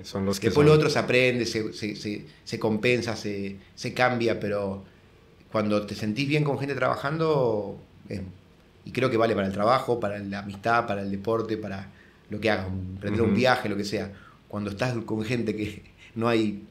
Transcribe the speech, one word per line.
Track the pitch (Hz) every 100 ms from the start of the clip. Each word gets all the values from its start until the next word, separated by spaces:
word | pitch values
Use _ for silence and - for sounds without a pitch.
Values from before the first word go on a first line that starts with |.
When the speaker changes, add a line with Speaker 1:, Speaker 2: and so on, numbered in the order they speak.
Speaker 1:
Sí, |
son | - 101 98
los | 98
que | 110
Speaker 2:
Después | 147 147
Speaker 1:
son. |
Speaker 2:
lo | 156
otro | 147
se | 123
aprende, | 101 123 127 123 113
se, | 113 107
se, | - 107
se, | 101 107 104 - -
se | - 110
compensa, | 113 107 123 123 117
se, | 107 107 101 98 98 - -
se | 123
cambia, | - 127 123 117 101
pero | 104 101 98 98 - - - - - - -
cuando | 110 104 104 104
te |
sentís | 101 107 107 139
bien | 151
con | 147 123
gente | 139
trabajando, | 127 127 120 139 160 160 147 123 107 101 98 - - -
eh, | 104 92 - - - _ -
y | -
creo | 107 127
que | 110
vale | 113 101
para | 98
el |
trabajo, | 98 104 127 - 120
para | 104 104
la | 101 101
amistad, | 101 101 117 117 107
para | 101
el | 98
deporte, | 98 98 113 110 107
para | 104 95 98 - - - -
lo | 104
que | 107
hagas, | 101 95
un, | 95 92
emprender | 95 104 110
un | 110
Speaker 1:
Ujú. | 98
Speaker 2:
viaje, | 127 123 107
lo | 101
que |
sea. | 101 107 92 - - - -
Cuando | 104 101
estás | 101 127 117
con | 98 110
gente | 107 123 107 107
que | 101 - - -
<laughs> | - 113
no | 117
hay, | 117 104 101 -